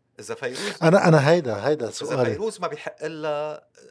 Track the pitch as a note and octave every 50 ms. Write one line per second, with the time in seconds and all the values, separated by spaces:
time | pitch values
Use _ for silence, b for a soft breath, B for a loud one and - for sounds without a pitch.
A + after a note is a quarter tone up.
0 | _ _ _ - - - A2+ - C3+ B2 B2+ D3 F#3+ G#3 - - E3+ D#3+ F3+ -
1 | - F3 D#3+ D3 C3 D3+ E3+ F3+ C#3+ A#2+ G#2+ G2+ G#2+ C3+ D3+ D3 A#2+ G#2+ - -
2 | A2 A2+ B2+ C3 A#2+ A2+ G#2+ - G#3+ A3 G#3 F3+ F3+ D#3+ D3+ - - D#3+ - -
3 | D3+ D#3+ E3 D3+ D#3 D3+ D3 D3 D3+ D3+ D3+ - - _ _ _ - -